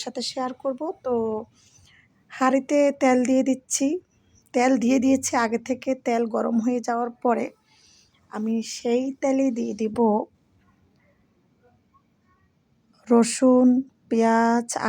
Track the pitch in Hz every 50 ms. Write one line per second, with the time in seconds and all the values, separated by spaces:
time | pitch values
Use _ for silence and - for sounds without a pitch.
0 | - 254 - 254 226 - - 277 254 254 254 _ - 277 262 254 311 339 - _
1 | - 262 247 233 226 220 220 214 233 _ _ _ _ _ _ _ _ _ _ _
2 | _ _ _ _ _ - - - 262 262 254 269 269 - 302 285 285 285 277 277
3 | 285 254 254 254 247 240 262 262 262 269 254 254 _ - - - 277 277 320 370
4 | - _ _ _ _ _ _ _ _ _ - 254 247 262 269 226 226 233 262 269
5 | 226 269 269 262 269 - - 247 233 214 226 233 233 - 254 254 - 269 262 262
6 | - 247 233 233 233 226 226 226 220 233 233 233 214 254 247 247 226 - 233 233
7 | 240 240 233 _ - 247 226 220 226 - - _ _ _ _ _ _ _ _ _
8 | _ _ _ _ _ - - 214 214 220 226 226 220 - - - - 240 233 247
9 | 262 269 269 - - 269 269 269 269 269 226 233 233 233 208 202 220 214 214 233
10 | 233 220 208 220 - - _ _ _ _ _ _ _ _ _ _ _ _ _ _
11 | _ _ _ _ _ _ _ _ _ _ _ _ 494 494 698 _ _ _ _ _
12 | _ _ _ _ _ 762 _ _ _ _ _ _ _ _ _ _ _ _ _ _
13 | _ - 247 233 226 233 - - 262 254 254 254 254 254 247 254 269 - _ _
14 | _ - 240 226 226 226 226 226 233 233 233 240 240 233 - - -